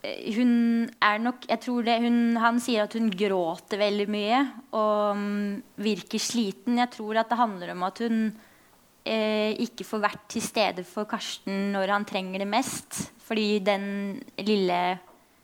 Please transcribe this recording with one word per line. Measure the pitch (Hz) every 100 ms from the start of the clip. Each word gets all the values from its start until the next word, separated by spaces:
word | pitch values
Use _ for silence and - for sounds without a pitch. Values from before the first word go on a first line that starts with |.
eh, | - - - 220
hun | 247 240 233 233 233 -
er | 214 208
nok, | 233 247 -
jeg | 233
tror | - 240
det, | 226 233
hun, | 240 240 233 233
han | 226 240
sier | 240 226
at | 208
hun | 226 226
gråter | 180 208 190 165 180 - 202
veldig | 208 208 202
mye, | 208 208 247 277 220 -
og, | 220 214 208 208 202
mm, | 202 202 202 202 - -
virker | 208 190 - 220
sliten. | - 233 208 196 - 240
Jeg | 247
tror | - 214 220
at | 220
det | 233
handler | 233 190 175
om | 180
at | 185 -
hun, | 233 226 220 214 - - _ _ _ _ -
eh, | 220 214 214 214 214
ikke | 233 - 190
får | 214
vært | 208 - -
til | 233
stede | 190 - 190 175 175
for | - 214
Karsten | 220 - - - 196 202
når | 202 190
han | 202 208
trenger | 208 185 185
det | 196
mest, | 214 269 - - - - - -
fordi | 220 214 208
den | 196 196 202 202 202 196 - -
lille, | 202 208 185 175 180 185 - - _ _